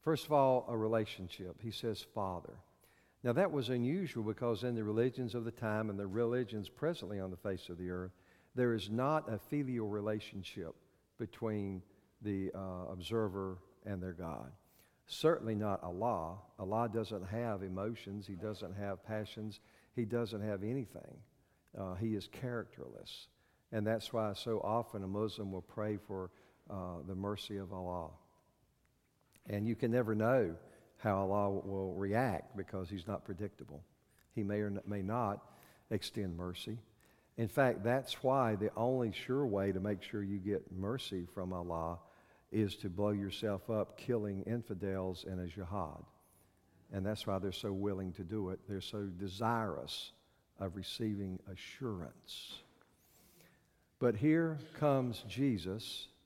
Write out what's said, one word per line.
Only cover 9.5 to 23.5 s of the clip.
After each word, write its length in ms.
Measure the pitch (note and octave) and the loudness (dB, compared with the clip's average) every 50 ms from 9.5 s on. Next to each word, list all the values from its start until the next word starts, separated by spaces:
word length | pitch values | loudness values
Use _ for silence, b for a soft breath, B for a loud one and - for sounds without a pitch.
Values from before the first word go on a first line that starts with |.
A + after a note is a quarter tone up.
| - D3 C#3+ B2+ B2+ A#2 A2 G#2 | -2 0 0 0 0 0 0 0
relationship 880 | G2+ G#2+ G2+ G#2+ G#2+ G#2+ G2+ - - G2+ F2+ - - G#2+ F2 D#2+ - - _ b b b b b _ _ | -2 0 0 0 0 0 -2 -6 -10 -8 -10 -8 -8 -8 -8 -8 -8 -12 _ b b b b b _ _
between 680 | A#2+ G2 - - A#2 A2 G#2+ G#2 G2 G2 G2 F#2 F2+ b b b b b b b | -8 -8 -6 -4 -2 0 0 0 -2 -2 -4 -6 -8 b b b b b b b
the, 300 | - G#2 G2+ F#2+ F#2+ F#2+ - | -2 0 0 0 0 -2 -2
uh, 320 | F#2+ G2 F#2+ F#2 F2+ F2+ - | -4 -4 -4 -4 -6 -6 -6
observer 680 | F#2 F#2 F2+ F2 A2+ A2+ A2 G2+ F2+ G2 F#2+ F#2+ F#2 F2+ - - - _ - | -6 -8 -4 0 2 2 2 2 0 -2 -2 -4 -4 -8 -12 -20 -20 _ -6
and 160 | G2+ G2+ F#2 | -6 -4 -4
their 120 | F2+ F#2 E2+ | -4 -6 -6
God. 380 | E2 F2+ E2 D#2 A1 A1 C2 - - b b b b b b b b b | -6 -6 -6 -6 -6 -8 -12 -14 -18 b b b b b b b b b
Certainly 500 | - - - - D#3 E3+ - A2 A2 A2 | -10 -8 4 4 4 4 4 2 -2 0
not 280 | G#2 G#2+ G#2 G2 - - | 0 2 0 0 0 -2
Allah. 560 | F2+ F2 F2+ G#2+ B2 A2+ F2+ D#2+ D#2+ F2 G2 - - - - | -4 -4 0 0 2 2 2 0 -4 -6 -8 -14 -18 -10 -8
Allah 300 | G#2 F#2 G#2 A2 A#2+ A#2 | -4 -2 0 2 2 2
doesn't 380 | G2+ A2+ G#2+ F#2 A2 G2 F2 | 0 -2 -2 -2 -4 -6 -4
have 360 | F2 G#2+ A2+ A#2+ A#2 G#2+ F#2+ | -4 -2 -2 0 0 -2 -2
emotions. 640 | F#2+ F#2+ F#2 F#2+ G2 A2 A#2+ - - G2 G2 G#2 G2 | -4 -4 -4 -2 -2 -2 -4 -6 -8 -8 -8 -8 -6
He 100 | - G2 | -8 -8
doesn't 380 | F2 G#2 G#2+ G#2 F#2 - F2 F#2 | -6 -4 -6 -6 -6 -8 -8 -6
have 280 | G2 G2+ G2+ G2 F2+ - | -4 -4 -4 -4 -6 -6
passions. 560 | - A2 G#2+ G#2+ - - A2+ G#2+ G#2+ G2+ - b b b b b b b | -4 -2 -2 -2 -4 -6 -8 -8 -8 -8 -10 b b b b b b b
He 100 | - A#2 | -2 0
doesn't 360 | G#2 A#2+ A#2+ A#2+ G#2 A2+ G#2 | 2 2 0 0 0 -2 -2
have 220 | G2+ G#2+ G#2 F#2+ G2+ | -2 0 -2 0 -2
anything. 580 | G#2+ B2 C#3 B2 - - - - - - - - - _ b b b b b b b - - | -2 -2 -2 -4 -4 -10 -16 -16 -16 -18 -18 -20 -20 _ b b b b b b b -8 -6
Uh, 180 | G2 F#2 F#2 | -6 -4 -2
he 200 | F2+ A2+ A2+ A2 | -2 0 0 0
is 120 | G2+ G2 - | -2 -4 -6
characterless. 1000 | - - C3 B2 A#2+ A#2 G2 - - - B1+ B1+ A1 G1+ G1+ - - - - - b b b b | -10 -6 -6 -4 -2 -4 -4 -6 -10 -14 -14 -12 -12 -14 -14 -12 -14 -14 -14 -18 b b b b